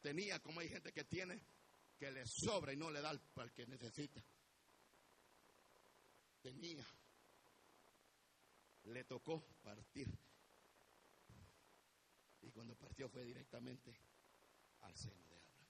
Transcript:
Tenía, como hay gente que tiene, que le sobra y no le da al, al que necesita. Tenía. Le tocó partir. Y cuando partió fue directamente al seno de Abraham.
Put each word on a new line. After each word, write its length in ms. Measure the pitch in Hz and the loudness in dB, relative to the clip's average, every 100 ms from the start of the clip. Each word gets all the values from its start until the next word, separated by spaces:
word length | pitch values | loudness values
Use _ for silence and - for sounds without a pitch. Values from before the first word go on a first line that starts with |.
Tenía, 380 | 147 151 202 175 | 4 4 6 4
como 200 | 139 160 | 4 0
hay 80 | 165 | 2
gente 240 | 151 165 | 0 -2
que 140 | 156 143 | -2 2
tiene, 360 | 165 185 202 - - - - - - | 2 4 0 -6 -20 -20 -20 -20 -4
que 140 | 139 | -2
le 140 | 131 120 | 0 0
sobra 480 | - 180 202 143 | 6 8 8 6
y 40 | 139 | 4
no 140 | 160 | 4
le 100 | 147 | 4
da 80 | 151 | 4
al, 100 | 147 - - | 2 0 -4
al 180 | 117 | -4
que 120 | - 120 | -4 -6
necesita. 560 | 127 117 127 147 - - - - - - - - - - - - - - - - - - - - - - - | -4 -4 0 -2 -2 -12 -18 -20 -20 -20 -20 -20 -20 -20 -20 -20 -20 -20 -20 -20 -20 -20 -20 -20 -20 -20 -10
Tenía. 440 | 131 135 170 156 117 - - - - - - - - - - - - - - - - - - - 101 | -8 -4 -2 -2 -6 -10 -18 -20 -20 -20 -20 -20 -20 -20 -20 -20 -20 -20 -20 -20 -20 -20 -20 -14 -4
Le 180 | 120 127 | -4 0
tocó 360 | 127 - 160 151 - | 0 4 4 2 -12
partir. 460 | 110 104 - 139 123 - - - - - - - - - - - - - - - - - - - - - - - | -8 -8 -6 0 0 0 -6 -20 -20 -20 -20 -20 -20 -20 -20 -20 -16 -14 -14 -16 -20 -20 -20 -20 -20 -20 -20 -12
Y 100 | 110 | -10
cuando 240 | 110 117 117 | -6 -6 -6
partió 320 | 135 - 131 | -6 -2 0
fue 160 | 131 | 0
directamente 720 | 120 127 - 120 123 123 - 117 - - - - - - - - | -4 -4 -6 -4 -2 -4 -8 -14 -16 -20 -20 -20 -20 -20 -20 -14
al 140 | 95 90 | -10 -2
seno 260 | 107 92 85 | -2 -4 -14
de 60 | 85 | -16
Abraham. 320 | - - - | -18 -18 -20